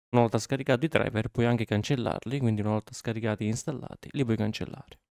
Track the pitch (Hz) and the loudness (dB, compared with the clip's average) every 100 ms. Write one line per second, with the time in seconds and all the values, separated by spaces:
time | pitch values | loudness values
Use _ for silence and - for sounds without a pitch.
0 | _ 123 117 113 - 135 135 123 160 107 | _ 4 4 2 -2 -4 2 2 4 2
1 | 107 110 110 - 117 120 110 104 - 139 | 2 0 -4 0 2 2 2 0 2 0
2 | 110 - 110 139 120 107 107 107 - - | 0 -4 -4 0 2 2 2 0 -2 -10
3 | - 113 110 107 107 123 - 135 - - | -6 -4 -2 0 0 -2 -4 -8 -8 -14
4 | - - 123 110 107 - - - - - | -10 -4 0 2 0 -2 -8 -10 -16 -20
5 | _ | _